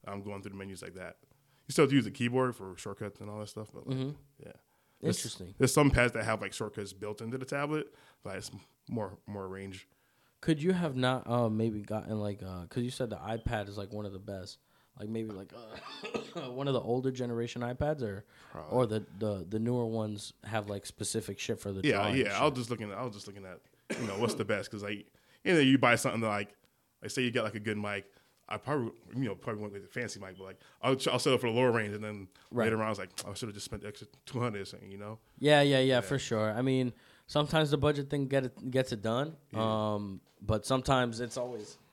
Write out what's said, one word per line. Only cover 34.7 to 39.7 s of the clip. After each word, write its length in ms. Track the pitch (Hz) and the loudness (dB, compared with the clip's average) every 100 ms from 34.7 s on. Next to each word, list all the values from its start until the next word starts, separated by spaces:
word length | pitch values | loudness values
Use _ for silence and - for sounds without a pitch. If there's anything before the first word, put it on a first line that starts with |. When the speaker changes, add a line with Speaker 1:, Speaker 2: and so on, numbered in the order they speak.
| 95 98 | -10 -14
Speaker 1:
you 80 | 98 | -12
know? 220 | 104 113 _ - | -10 -12 _ 0
Speaker 2:
Yeah, 240 | 147 147 | 6 6
yeah, 160 | 143 135 | 8 6
yeah, 160 | 131 127 | 6 4
Speaker 1:
Yeah. 40 | |
Speaker 2:
for 160 | 98 135 | 2 -2
sure. 320 | - 110 107 | 0 0 2
I 80 | 107 | 2
mean, 320 | 131 131 127 - - - _ | 2 2 0 -4 -20 -20 _
sometimes 420 | 151 147 160 151 | 0 2 4 4
the 80 | 143 | 4
budget 320 | 147 143 139 | 4 2 0
thing 160 | 143 135 | -2 2
get 180 | 139 | 2
it, 260 | 127 - 131 | 0 -6 0
gets 220 | 127 127 | 0 2
it 80 | 113 | 0
done, 360 | 107 117 151 160 _ | 0 2 0 -6 _
Speaker 1:
Yeah. 420 | 110 110 | -2 2